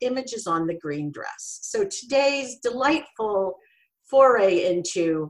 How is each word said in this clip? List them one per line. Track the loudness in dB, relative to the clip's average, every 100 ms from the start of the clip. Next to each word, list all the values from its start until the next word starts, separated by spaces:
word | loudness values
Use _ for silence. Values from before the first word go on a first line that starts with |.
images | -4 -4 -6 -8 -4
on | -2 -2
the | -4
green | -6 -6 -6
dress. | -8 -12 -12 -14 -14
So | -6 -4 -2
today's | -6 -2 2 2 0 -4 -6
delightful | -6 0 0 0 -2 -6 -2 -2 -2 -6 _ _ _ _
foray | _ 6 6 8 4 4 2
into | 0 -2 -2 0 0 -4